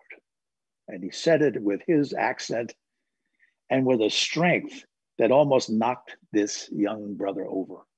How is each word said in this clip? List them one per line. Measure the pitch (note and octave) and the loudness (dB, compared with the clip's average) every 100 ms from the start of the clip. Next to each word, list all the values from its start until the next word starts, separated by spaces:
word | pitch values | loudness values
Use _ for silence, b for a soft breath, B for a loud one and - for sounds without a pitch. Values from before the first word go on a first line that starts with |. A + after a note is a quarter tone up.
| - - _ _ _ _ _ _ - | -20 -20 _ _ _ _ _ _ -16
And | F#2+ | -12
he | F#2 | -10
said | - E3 D#3 | -4 2 4
it | D3 B2 | 2 0
with | G2+ G2 | -2 -2
his | - D#3 C3+ | 0 2 2
accent | - A2 B2+ - A2+ A#2 - _ _ _ _ _ _ _ _ - | 0 -2 -2 -6 -6 -6 -12 _ _ _ _ _ _ _ _ -2
and | C3 | 0
with | B2+ B2 | 4 4
a | G#2+ | 2
strength | - - D#3 F3 A#2 - - - _ _ - | 0 -2 0 2 2 -2 -16 -20 _ _ 0
that | A2+ | 4
almost | C3 D3 C3 - | 6 6 4 2
knocked | A2 A2+ B2+ - - _ | 0 0 -2 -8 -20 _
this | G#2 G#2 - - | 0 0 -4 -8
young | - G2+ G#2+ G#2 | -2 -2 -4 -8
brother | G2 G2 F#2+ | -6 -6 -6
over. | - F#2+ E2+ F2+ _ | -6 -6 -6 -10 _